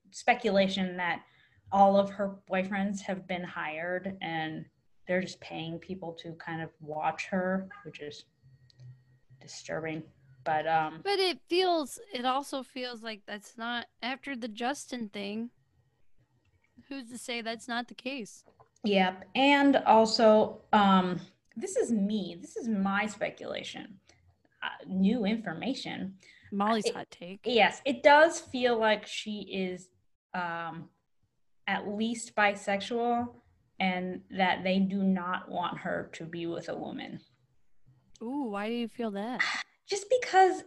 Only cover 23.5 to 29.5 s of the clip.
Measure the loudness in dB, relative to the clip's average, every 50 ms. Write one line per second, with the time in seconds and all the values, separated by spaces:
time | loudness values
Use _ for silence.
23.5 | -8 -8 -8 -10 -10 -12 -14 -16 -18 -20 _ _ _ _ _ _ _ _ _ _
24.5 | _ _ -8 -8 -8 -10 -10 -6 0 2 4 4 4 2 2 0 -2 -2 -4 -6
25.5 | -8 -6 -6 -6 -6 -6 -8 -10 -8 -8 -8 -10 -10 -14 -20 -20 -20 _ -16 -8
26.5 | -4 -2 0 2 2 0 0 -2 -4 -6 -8 -14 -16 -16 -16 -14 -14 -10 -4 0
27.5 | 4 6 6 4 4 0 -2 -4 -2 4 8 8 10 10 8 6 4 0 -8 -8
28.5 | -4 -2 0 0 2 2 4 2 2 2 -2 -6 -10 -10 -8 -8 -8 -10 -10 -8